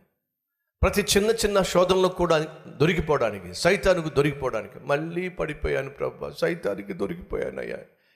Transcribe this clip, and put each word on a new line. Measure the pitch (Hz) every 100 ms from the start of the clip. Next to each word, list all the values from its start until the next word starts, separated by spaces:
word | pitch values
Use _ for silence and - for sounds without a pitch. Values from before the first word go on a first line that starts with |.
| _ _ _ _ _ _ _ -
ప్రతి | 185 190 - 202
చిన్న | 208
చిన్న | 226 214 202
శోధనలో | 185 175 180 185 180
కూడా | 180 170 160 156 - -
దొరికిపోవడానికి, | - 160 170 156 139 113 101 87
సైతానుకు | 87 170 196 196 180 156
దొరికిపోవడానికి, | 139 147 139 127 113 101 -
"మళ్ళీ | 139 143 165 170 185
పడిపోయాను | 180 156 147 156 143 135
ప్రభా, | - 65 139 71
సైతానికి | - 165 170 101 101 101
దొరికిపోయానయ్యా." | 90 98 87 - - - 64 58 58 - _ _